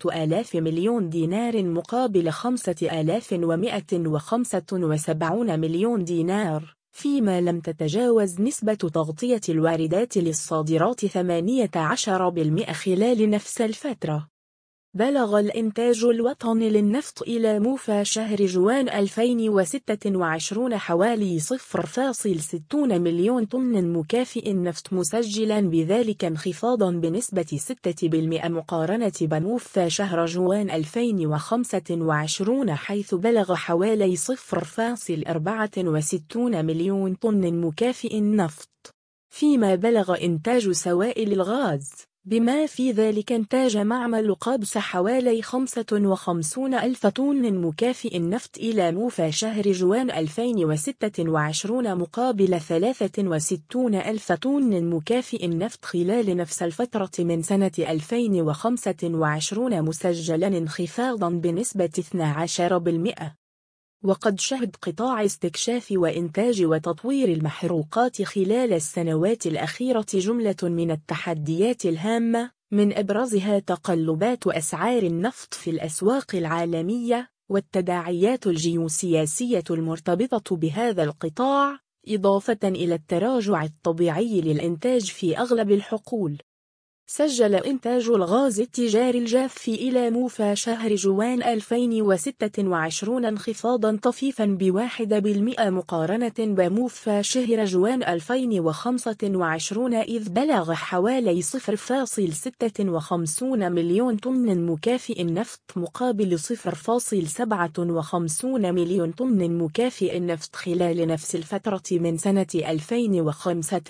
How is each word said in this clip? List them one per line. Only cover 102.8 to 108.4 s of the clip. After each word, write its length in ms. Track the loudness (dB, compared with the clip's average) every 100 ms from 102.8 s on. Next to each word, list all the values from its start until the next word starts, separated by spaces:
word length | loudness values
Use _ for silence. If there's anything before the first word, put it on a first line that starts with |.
| -2
وخمسون 840 | -2 -2 -2 -2 -2 -2 0 0
مليون 440 | 0 2 2 2 0
طن 500 | 0 0 2 2 0
مكافئ 580 | 0 0 -2 -4 -4
نفط 360 | -2 -2 -4 -10 -10 -6
مقابل 640 | -6 -2 -2 0 0 0
صفر 360 | -2 -4 -4
فاصل 520 | -4 -2 0 0 -2 -2
سبعة 460 | -4 -2 0 -2 -2
وخمسون 960 | -2 -2 -2 -2 -2 -2